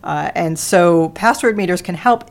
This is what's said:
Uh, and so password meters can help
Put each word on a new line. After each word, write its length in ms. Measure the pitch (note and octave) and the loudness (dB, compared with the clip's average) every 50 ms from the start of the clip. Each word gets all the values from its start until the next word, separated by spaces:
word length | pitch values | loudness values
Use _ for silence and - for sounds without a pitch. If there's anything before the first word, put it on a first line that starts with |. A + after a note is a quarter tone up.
Uh, 300 | - - D3+ D3 D3 C#3+ - | -6 -6 -6 -4 -4 -4 -4
and 240 | - E3+ D#3+ D#3+ D#3+ | -4 -2 -2 -4 -4
so 520 | - - - F#3 F3 F3 E3+ E3 D#3+ D#3+ | -4 2 2 4 4 6 4 4 2 0
password 460 | D#3+ - - A3+ - - - A#3+ G#3+ | -4 0 0 0 0 2 0 -2 0
meters 240 | G#3 G3 F3 F3+ F3+ | 0 -2 -2 -2 -4
can 140 | - - F3 | -4 -8 -8
help 300 | D#3 - B3 A#3 A#3 - - | -2 2 0 0 0 -2 0